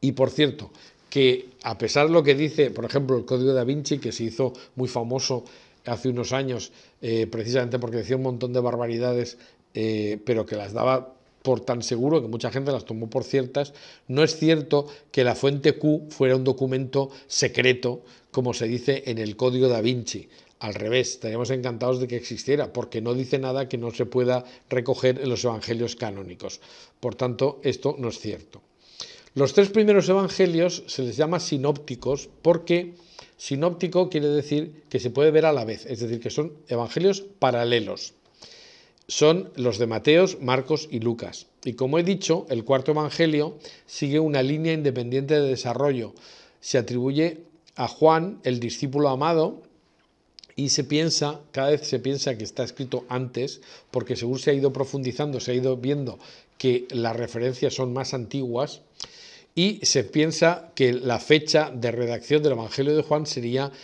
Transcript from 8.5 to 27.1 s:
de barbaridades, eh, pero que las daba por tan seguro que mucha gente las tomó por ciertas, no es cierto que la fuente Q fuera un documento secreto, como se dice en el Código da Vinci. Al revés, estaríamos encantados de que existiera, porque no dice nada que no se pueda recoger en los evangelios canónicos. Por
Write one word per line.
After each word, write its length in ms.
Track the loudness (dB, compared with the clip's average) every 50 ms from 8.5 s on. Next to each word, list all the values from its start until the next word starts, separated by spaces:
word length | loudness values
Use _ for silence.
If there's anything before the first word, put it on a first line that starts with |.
| 0
de 60 | 0
barbaridades, 800 | 0 0 0 -2 -2 -2 -2 -2 -2 0 0 -2 -2 -4 -8 -14 -20 -20 _ _ _ _ -6
eh, 460 | -4 -2 -2 0 0 -2 -2 -4 -4 -2
pero 200 | 0 0 0 -2
que 120 | -2 -6 -8
las 160 | -8 -6 -4
daba 420 | 0 2 2 2 2 -2 -6 -14 _ _ _ _ _
por 200 | 0 0 0 0
tan 200 | 0 -2 -4 -4
seguro 400 | -4 -4 -2 0 2 2 2 2
que 60 | 2 0
mucha 240 | -4 -6 -4 -4
gente 200 | -4 -4 -2 -2
las 140 | -4 -4 -4
tomó 240 | -8 -8 -8 -8 -6
por 140 | -4 -6 -2
ciertas, 500 | 0 0 0 0 0 -2 -4 -4 -4 -8 -16 -20 -20 -20 -16 _ -4
no 160 | 2 2 2
es 120 | 2 2
cierto 520 | 2 4 4 4 4 4 2 2 2 2 0 -8 -20 _ _
que 120 | 0 2 4
la 100 | 4 2
fuente 400 | 2 2 0 2 2 2 2 2
Q 340 | 4 2 2 2 2 -2 -6
fuera 260 | -2 2 4 4 4
un 80 | 4 4
documento 640 | 2 0 2 0 0 0 -2 -2 -2 -2 -2 -2 -2 -6 -14 -12 -6
secreto, 760 | -2 0 0 0 2 4 4 4 4 4 0 -4 -4 -6 -10 -18 -20 -20 _ _
como 240 | -4 -2 -2 -2 -2
se 140 | -2 -2 -2
dice 360 | -2 -2 0 0 0 0 -2 -4
en 100 | -4 -4
el 180 | -4 -6 -2
Código 340 | 0 0 0 2 4 4 4
da 120 | 4 4
Vinci. 460 | 2 0 0 0 -4 -8 -10 -10 -12 -16 -20 -20 -20 _ _ -10
Al 140 | -8 -8 -6
revés, 380 | -6 -2 0 2 2 2 0
estaríamos 380 | -4 -8 -6 -6 -4 -4 -2 -2
encantados 500 | -2 -2 -4 -4 -4 -2 0 0 0 0
de 80 | -2 -4
que 80 | -4
existiera, 580 | -6 -6 -8 -10 -6 -2 0 0 0 0 -2 -6
porque 280 | -8 -8 -6 -6 -4
no 120 | -2 -2 -2
dice 260 | -2 -2 -2 -2 -2
nada 300 | -2 -2 -2 -2 -4 -4
que 80 | -6 -6
no 140 | -6 -6
se 140 | -4 -4 -4
pueda 400 | -2 0 0 2 2 2 0 -2 -6 -14 -20 _ -4
recoger 500 | -2 -2 0 0 -2 2 2 2 2 0
en 100 | -2 -2
los 140 | -2 -2 -2
evangelios 520 | -2 -2 -2 -4 -4 -4 -2 -4 -4 -4
canónicos. 640 | -6 -8 -8 -8 -8 -12 -14 -14 -12 -12 -12 -12 -14 -18 -20 -20 -20 -20 -20 _ _
Por 160 | -8 -6